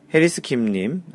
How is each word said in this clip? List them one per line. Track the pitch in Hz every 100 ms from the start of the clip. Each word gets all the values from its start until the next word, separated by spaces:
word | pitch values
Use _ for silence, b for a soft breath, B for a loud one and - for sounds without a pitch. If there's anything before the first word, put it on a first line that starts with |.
| -
해리스 | 156 170 -
킴님, | - 127 110 95 101 180 170